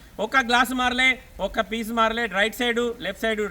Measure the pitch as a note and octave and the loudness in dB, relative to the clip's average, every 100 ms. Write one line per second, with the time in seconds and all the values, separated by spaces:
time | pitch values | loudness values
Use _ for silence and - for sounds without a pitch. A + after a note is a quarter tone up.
0 | - - G#3+ C4+ A#3 A#3+ B3+ B3+ B3 B3 | -18 -8 -2 0 2 2 2 2 0 2
1 | C4 B3+ - - F#3+ - G#3+ A3 G#3+ A#3 | 2 2 -4 -6 -6 -2 -4 -4 -4 2
2 | A3+ A3+ A#3 F#3 G#3+ G#3 A#3+ A#3 A#3+ A#3 | 2 2 -2 0 0 0 -2 0 -2 -4
3 | E3 G3 A3 A3 G#3 | -8 -4 -2 -2 -2